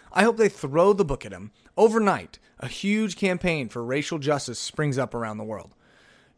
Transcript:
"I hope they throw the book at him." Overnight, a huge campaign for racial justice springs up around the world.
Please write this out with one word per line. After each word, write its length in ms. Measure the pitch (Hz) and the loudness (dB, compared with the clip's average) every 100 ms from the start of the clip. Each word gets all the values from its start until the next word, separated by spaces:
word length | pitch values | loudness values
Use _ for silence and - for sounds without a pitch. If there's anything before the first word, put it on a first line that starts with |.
| - | -6
"I 100 | - | 2
hope 140 | 220 220 | 4 4
they 100 | 214 | 2
throw 460 | - 143 147 190 | 0 -4 4 4
the 100 | 202 | 4
book 220 | 165 135 110 | 2 -2 -8
at 80 | |
him." 180 | 92 104 _ _ - | -14 -16 _ _ 4
Overnight, 640 | 220 220 208 143 87 - _ - | 4 6 2 0 -4 -18 _ -12
a 80 | 123 | -12
huge 480 | - 196 214 220 - | -4 0 0 0 0
campaign 520 | 196 180 180 160 113 | -2 0 -2 -2 -4
for 160 | 120 | -8
racial 360 | 117 139 143 160 | -4 -4 -2 -4
justice 400 | 139 143 - 113 | -2 -2 -4 -10
springs 400 | - - 151 131 | -10 -4 -2 0
up 160 | 123 120 | -2 -4
around 240 | 113 107 | -6 -8
the 40 | |
world. 300 | 107 104 82 _ _ _ _ _ _ | -8 -10 -12 _ _ _ _ _ _